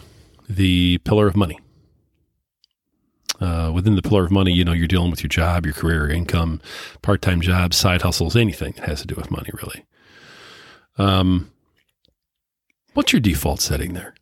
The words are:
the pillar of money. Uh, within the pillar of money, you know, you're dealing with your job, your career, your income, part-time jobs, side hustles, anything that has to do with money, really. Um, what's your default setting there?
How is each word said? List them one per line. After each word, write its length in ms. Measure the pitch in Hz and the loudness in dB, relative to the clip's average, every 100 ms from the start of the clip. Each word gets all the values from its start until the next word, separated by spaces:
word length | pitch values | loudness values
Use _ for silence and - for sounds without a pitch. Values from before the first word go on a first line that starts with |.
| - - _ _ - | -12 -20 _ _ -8
the 520 | 95 95 90 87 87 | 0 2 4 2 0
pillar 280 | - 107 104 | 2 2 4
of 80 | 95 | 2
money. 240 | 90 80 _ _ _ _ _ _ _ _ _ _ _ _ _ _ _ _ - - | 0 -4 _ _ _ _ _ _ _ _ _ _ _ _ _ _ _ _ -14 -6
Uh, 320 | 90 85 82 | -2 -2 -2
within 220 | 82 95 101 | 0 2 2
the 60 | |
pillar 240 | - 104 90 | 2 2 4
of 60 | |
money, 200 | 98 95 | 2 4
you 140 | 87 85 | 2 2
know, 60 | |
you're 160 | 85 82 | 0 2
dealing 240 | 92 87 | 2 0
with 100 | 85 | -2
your 80 | - | -4
job, 360 | - 82 85 80 | 0 0 0 -2
your 80 | |
career, 340 | 71 82 82 73 | -2 -2 0 0
your 20 | |
income, 500 | 82 82 87 82 78 - - - - | -2 -2 -2 -2 -4 -10 -16 -18 -8
part-time 360 | - 101 - 87 | -2 0 2 0
jobs, 380 | 87 90 90 - | 2 2 2 2
side 240 | 98 90 | 2 2
hustles, 340 | 90 - 82 117 | 0 -2 0 2
anything 380 | 113 82 - - | 2 0 -8 -8
that 120 | - | -6
has 120 | 76 | -6
to 60 | - | -8
do 80 | - | -10
with 140 | - | -8
money, 200 | - - | -8 -8
really. 320 | - - - - _ _ - - - - - - - _ - | -12 -12 -14 -20 _ _ -20 -20 -20 -20 -20 -20 -20 _ -2
Um, 540 | 98 95 92 90 - _ _ _ _ _ _ _ _ _ _ _ _ _ _ | 2 4 4 2 -2 _ _ _ _ _ _ _ _ _ _ _ _ _ _
what's 200 | - - | -4 2
your 60 | 214 | 2
default 420 | 104 76 76 73 | 2 0 -2 -2
setting 320 | - 76 69 | -2 -4 -4
there? 220 | 87 - - | -8 -14 -20